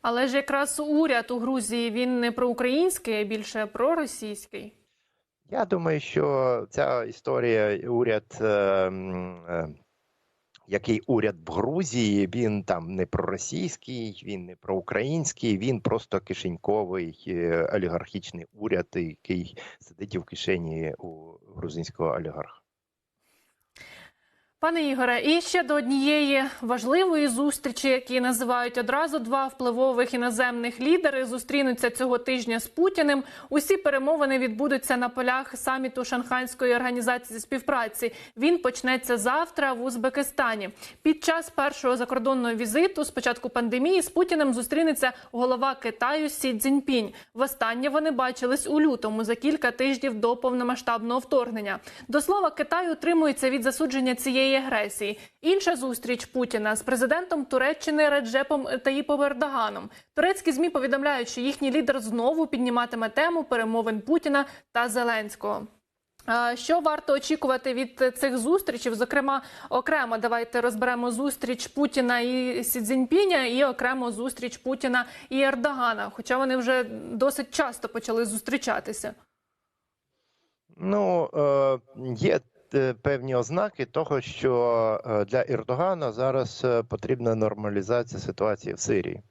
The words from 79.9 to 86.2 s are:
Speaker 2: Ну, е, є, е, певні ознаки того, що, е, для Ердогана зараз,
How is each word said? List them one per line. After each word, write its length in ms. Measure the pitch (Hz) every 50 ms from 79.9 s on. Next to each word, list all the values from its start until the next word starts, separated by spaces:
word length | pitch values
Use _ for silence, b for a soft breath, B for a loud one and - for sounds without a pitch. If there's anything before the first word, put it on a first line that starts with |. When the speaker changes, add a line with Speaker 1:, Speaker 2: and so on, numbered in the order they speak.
| _ _ _ _ _ _ _ _ _ _ _ _ _ _ _ _ -
Speaker 2:
Ну, 520 | - - 190 202 208 202 185 180 170 156 - -
е, 460 | 151 147 143 139 139 139 135 135 123 _ _ - - 127 131 120
є, 240 | 107 139 196 170 - _ _ _ _ _ _ -
е, 200 | 139 131 131 120
певні 420 | 117 _ 143 143 131 123 135 131
ознаки 500 | 123 120 110 147 180 208 208 - - 131
того, 360 | - - 151 160 - 147 131
що, 800 | - - - - - 135 123 120 120 120 117 113 113 110 110 - -
е, 200 | 123 110 104 101
для 200 | 98 - 131 117 -
Ердогана 640 | 131 110 110 - 123 131 170 190 190 170 151 123
зараз, 500 | 107 113